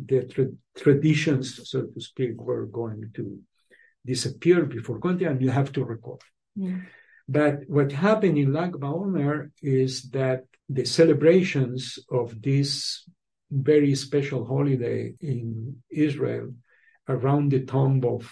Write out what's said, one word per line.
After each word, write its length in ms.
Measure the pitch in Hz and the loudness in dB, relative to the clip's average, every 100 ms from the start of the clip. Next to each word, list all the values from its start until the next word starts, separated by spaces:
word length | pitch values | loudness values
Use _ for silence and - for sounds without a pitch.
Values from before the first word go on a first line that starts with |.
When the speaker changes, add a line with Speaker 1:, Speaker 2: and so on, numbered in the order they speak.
| 135 | 0
Speaker 1:
the 200 | 131 123 | 0 0
tra-, 320 | - 131 - _ - | -2 -2 -2 _ 0
traditions, 920 | 151 139 156 151 - 131 - - - | 4 6 4 4 2 0 -2 -10 -8
so 140 | 131 | -6
to 180 | 113 - | -6 -10
speak, 380 | - - 127 113 | -14 -6 -6 -4
were 260 | 120 120 113 | -6 -6 -4
going 440 | 117 117 107 110 - | -6 -8 -8 -12 -10
to 240 | - - - _ _ _ _ _ 120 | -10 -12 -20 _ _ _ _ _ -6
disappear, 600 | 127 131 - 165 180 143 | -4 -4 -2 4 4 4
be 120 | 117 | -4
forgotten, 460 | - 120 180 180 175 | -8 -4 -2 0 0
and 140 | 135 | 0
you 80 | 131 | 2
have 220 | 143 139 | 2 0
to 140 | 139 123 | -2 -4
record. 340 | 113 - - - _ _ 202 | -6 -12 -18 -20 _ _ -8
Speaker 2:
Mm. 280 | 190 185 185 - _ _ - | -6 -6 -10 -20 _ _ -4
Speaker 1:
But 260 | 139 147 139 - | 2 2 0 -2
what 240 | 143 139 | 0 0
happened 460 | 143 196 214 202 151 | 2 2 4 4 4
in 160 | 139 | 2
Lag 200 | 147 175 | 0 -2
BaOmer 800 | 147 139 160 196 175 143 151 - _ | -4 -6 -4 -2 -2 0 -2 -6 _
is 420 | 147 131 131 - - | -2 0 0 -2 -8
that 320 | 135 131 131 - _ _ | -2 0 -2 -6 _ _
the 160 | 127 - | -4 -2
celebrations 1120 | - 165 139 151 185 180 143 123 127 - - - | 4 6 6 6 6 4 0 0 -2 -8 -14 -4
of 300 | 131 113 113 | -4 -4 -6
this 600 | 135 139 139 - - - - _ _ _ _ | 0 2 2 -2 -6 -10 -14 _ _ _ _
very 460 | 139 135 151 143 135 | -4 4 4 4 2
special 500 | - 147 139 131 110 | 0 -2 -2 -4 -4
holiday 680 | 135 143 131 117 113 113 - | -2 0 0 -2 -4 -6 -8
in 560 | 156 117 117 113 117 135 _ | -6 -6 -6 -8 -10 -12 _
Israel 640 | - 151 135 123 117 117 123 _ _ _ _ - | -2 0 0 -4 -4 -8 -14 _ _ _ _ -6
around 440 | 131 131 143 143 | -2 2 2 4
the 100 | 131 | 0
tomb 420 | 131 131 135 135 120 | 0 0 2 2 2
of 260 | 113 - | -2 -6